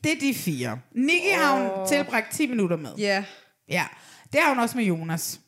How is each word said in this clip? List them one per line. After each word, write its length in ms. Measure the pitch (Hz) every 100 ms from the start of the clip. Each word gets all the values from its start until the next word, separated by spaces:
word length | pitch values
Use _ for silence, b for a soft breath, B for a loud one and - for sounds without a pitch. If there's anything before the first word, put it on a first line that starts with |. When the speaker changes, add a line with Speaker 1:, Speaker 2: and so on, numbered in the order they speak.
Speaker 1:
Det 80 | 302
er 40 | 320
de 140 | 277
fire. 440 | 240 - 143 123 123 -
Nikki 340 | 226 269 349 359
har 300 | 370 302 262
hun 120 | 196 190
Speaker 2:
Åh. 60 | 190
Speaker 1:
tilbragt 460 | 285 285 240 220
ti 120 | - 294
minutter 300 | 240 190 160
med. 140 | 143 80
Speaker 2:
Ja. 260 | 101 139 202 B B _ _
Speaker 1:
Ja. 160 | 165 156 - B B B
Det 80 | 285
har 80 | 320
hun 100 | 262
også 180 | 233 247
med 80 |
Jonas. 560 | 214 165 165 165 - -